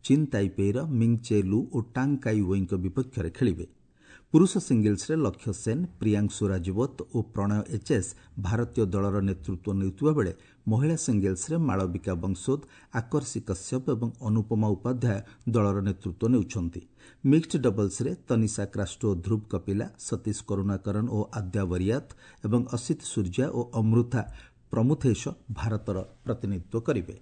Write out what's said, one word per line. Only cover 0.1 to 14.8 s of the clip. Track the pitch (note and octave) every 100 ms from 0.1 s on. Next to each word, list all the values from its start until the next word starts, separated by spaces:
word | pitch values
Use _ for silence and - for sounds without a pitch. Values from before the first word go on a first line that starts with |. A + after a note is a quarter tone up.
| C#3 D3
ତାଇପେଇର | G#2+ G2 - G2 A2+ D#3+ B2
ମିଙ୍ଗ | A2+ A#2 -
ଚେ | G#2 F#2+
ଲୁ | G#2 -
ଓ | B2 - -
ଟାଙ୍ଗ | C3+ C#3
କାଇ | A#2+ G#2+
ୱେଇଙ୍କ | F#2 G2 F#2 F#2+
ବିପକ୍ଷରେ | F#2 F2+ B2+ - E2 -
ଖେଳିବେ। | B2 E2+ E2+ _ _ _ - - _
ପୁରୁଷ | D#3 F#3 F#3+
ସିଙ୍ଗଲ୍ସରେ | - A#2+ G#2+ G2+ - D#3+
ଲକ୍ଷ୍ୟ | C3 - - G2
ସେନ, | - B2+ F3 -
ପ୍ରିୟାଂଶୁ | G#2+ G#2 G#2 - G#2
ରାଜବତ | F#2 F2 F#2+ C#3 - - A#2+
ଓ | G#2
ପ୍ରଣୟ | - G2+ G#2 - A2
ଏଚ୍ | - B2+
ଏସ୍ | F2 - - - F#2
ଭାରତୀୟ | A2 A#2+ A#2 G2+
ଦଳର | G2 G2 G2+
ନେତୃତ୍ୱ | G2 F#2+ - F#2 - G2
ନେଉଥିବା | F#2+ F#2 D3 D3+
ବେଳେ | F#2+ - - _ -
ମହିଳା | A2 D3 D#3+ -
ସିଙ୍ଗଲ୍ସରେ | G#2+ F#2+ F#2 - D#3+ D3+
ମାଳବିକା | G2 F#2 F2 G2 F2+
ବଂଶୋଦ, | F#2 F#2 - C#3+ - - - A2+
ଆକର୍ଷି | A#2 D3 C#3 - -
କଶ୍ୟପ | F#2 - B2+ B2+ A2
ଏବଂ | A#2 - A#2
ଅନୁପମା | A2 G#2+ A2 A2
ଉପାଧ୍ୟାୟ | F#2+